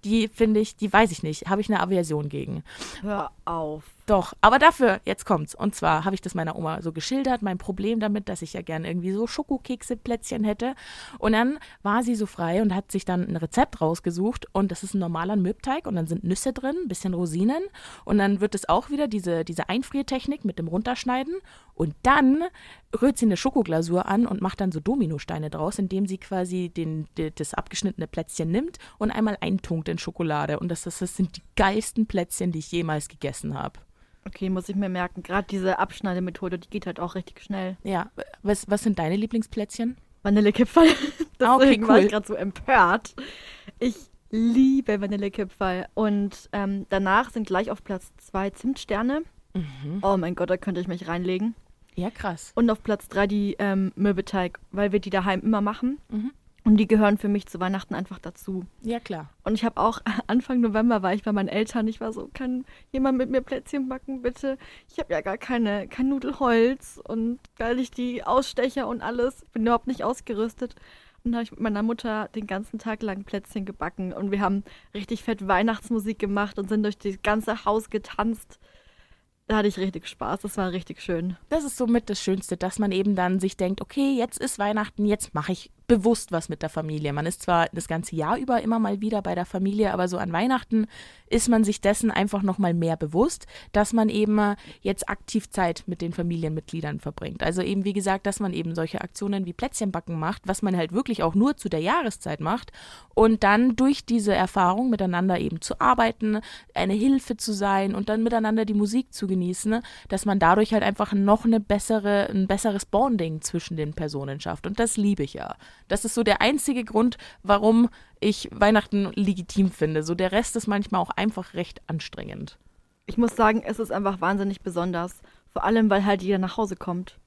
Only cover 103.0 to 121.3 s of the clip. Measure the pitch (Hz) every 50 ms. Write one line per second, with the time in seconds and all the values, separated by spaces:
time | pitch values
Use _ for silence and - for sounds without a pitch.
103 | - _ - - 220 226 226 214 - 196 202 214 247 262 233 220 262 269 285 -
104 | - - 233 233 202 208 196 - 185 185 - 196 185 180 185 208 254 262 226 202
105 | 196 180 175 175 180 190 185 175 156 147 170 165 - - - - - - 247 247
106 | 233 226 220 _ 220 214 214 214 - - - - - _ _ - 180 190 196 208
107 | 220 269 269 262 - - 240 220 - - 214 196 202 202 196 196 196 196 226 202
108 | 202 220 214 226 226 233 233 226 220 214 220 226 220 208 214 208 208 202 220 254
109 | 254 _ - - - 185 190 185 175 180 180 - - 214 220 233 233 - - -
110 | - - - 196 - 208 196 196 165 165 180 208 214 - 226 214 196 202 202 -
111 | 208 - - 202 196 202 208 220 - 233 226 220 208 - 202 202 - - 226 220
112 | 202 208 202 202 202 - - 190 190 185 196 196 - 226 196 196 - _ - 202
113 | 247 277 240 202 170 160 156 156 - - - 170 - - 175 156 151 151 156 -
114 | 160 151 147 139 139 139 139 143 - - - - - - 202 - 233 226 - -
115 | 202 202 202 - 143 139 - - 65 - - _ - - - - - _ - -
116 | - 226 - 233 233 208 196 - - 226 277 294 - - 269 247 233 214 220 214
117 | 226 247 233 - - - - _ - 196 202 202 208 214 226 226 240 233 - -
118 | - _ _ _ - 214 208 - - - - - 202 208 220 208 - - - 202
119 | 196 - - - 202 196 190 185 175 - - 196 196 185 175 - 160 151 156 156
120 | 156 160 175 175 190 185 190 208 233 - - 233 - - 202 202 202 - - 185
121 | 170 - - - 190 220